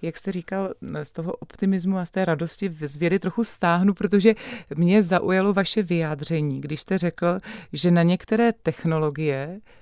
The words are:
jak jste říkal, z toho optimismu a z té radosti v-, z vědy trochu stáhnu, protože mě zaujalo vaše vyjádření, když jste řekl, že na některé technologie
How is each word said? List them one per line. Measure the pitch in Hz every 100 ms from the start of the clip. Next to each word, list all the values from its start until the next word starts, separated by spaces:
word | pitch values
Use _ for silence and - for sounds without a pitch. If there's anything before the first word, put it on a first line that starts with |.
jak | 165 -
jste | 196
říkal, | 180 - 190 190 - - 151
z | 147
toho | - 165
optimismu | - - - 196 190 180 190
a | 175
z |
té | 190 185
radosti | 160 165 - 196
v-, | 156 147
z | 143
vědy | 170 190
trochu | 190 202
stáhnu, | 226 - 175 170 196
protože | 190 190 202 208 214 - 233 - 156
mě | 175 208
zaujalo | 175 180 - 190 202
vaše | 196 190 -
vyjádření, | 175 175 156 147 151 165 151 135
když | 139 151
jste | - 190
řekl, | 170 - 170 185 - - -
že | 147 175
na | 170
některé | 170 185 - 220 233
technologie | 220 - - 165 160 156 143 151 135 147 196 - -